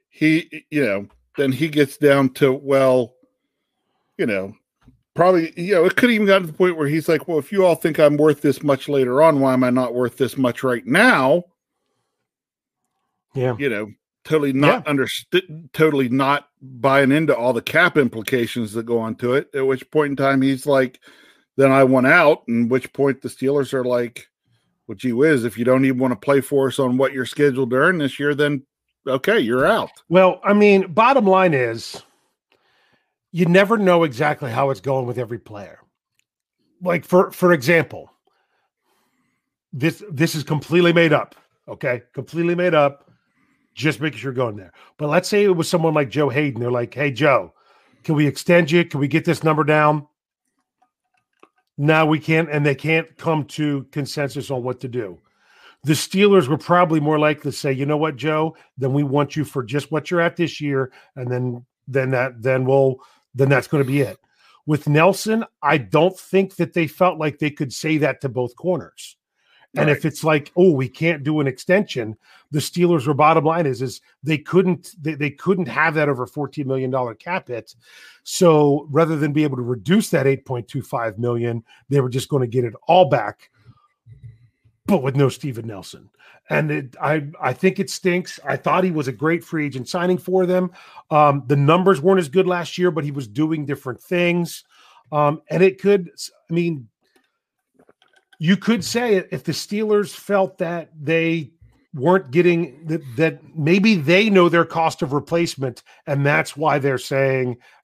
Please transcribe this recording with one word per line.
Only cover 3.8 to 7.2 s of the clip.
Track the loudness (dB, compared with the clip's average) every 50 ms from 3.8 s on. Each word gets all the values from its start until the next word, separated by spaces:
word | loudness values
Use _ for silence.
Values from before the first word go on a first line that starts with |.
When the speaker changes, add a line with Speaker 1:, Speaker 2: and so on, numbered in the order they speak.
| _ _ _ _ _ _ _ -6
Speaker 1:
you | -4
know, | -2 -4 -4 -6 -8 -14 _ _ _ _ _ _ -20 _ _ _ _ -2
probably, | 2 4 4 4 2 0 -4 -6
you | -8 -4 0 2
know, | 2 2
it | 2 2
could | 2 2 2
even | 2 2 2
got | 4 2 2
to | 0
the | -2
point | -2 0 0 0 0
where | 0 -2 -2
he's | -2 -2 0 0
like, | -2 -2